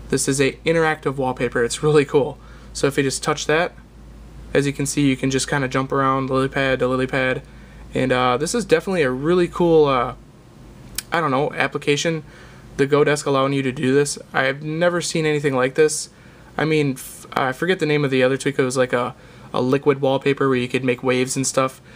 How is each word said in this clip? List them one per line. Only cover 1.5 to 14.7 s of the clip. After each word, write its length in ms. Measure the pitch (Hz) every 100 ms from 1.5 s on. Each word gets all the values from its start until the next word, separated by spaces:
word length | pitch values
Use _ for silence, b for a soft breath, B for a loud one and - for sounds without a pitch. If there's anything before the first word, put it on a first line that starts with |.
| 127
It's 200 | 117 -
really 240 | 151 151 143
cool. 320 | 147 113 - B B B
So 140 | - 139
if 100 | 143
you 60 |
just 200 | 135 -
touch 220 | - 147
that, 300 | - 156 175 - - - - - - - -
as 120 | 139 143
you 60 |
can 140 | 143 139
see, 160 | 147
you 120 | 139
can 160 | 127 135
just 160 | 131 -
kinda 220 | 143 127
jump 240 | 135 131
around 380 | 139 135 135 131
lily 180 | 131 135
pad 300 | 139 135 131
to 100 | 127
lily 180 | 131 131
pad. 360 | 135 131 131 B B B B B
And, 200 | - 131
uh, 260 | 127 123 123
this 160 | 165
is 100 | 240
definitely 380 | - 160 196 180
a 80 | 131
really 360 | 127 156 180 170
cool, 380 | - 170 160
uh, 300 | 143 127 127 135 - - - - - - - - -
I 80 | 170
don't 100 | 151
know, 220 | 131 151
application. 680 | - 139 143 151 143 170 160 - B B B B -
The 80 | 139
GoDesk 400 | 143 143 147 147
allowing 260 | 135 135
you 100 | 139
to 100 | 135
do 200 | 127 127
this. 260 | 143 143 - -
I've 300 | 131 135 143
never 400 | 151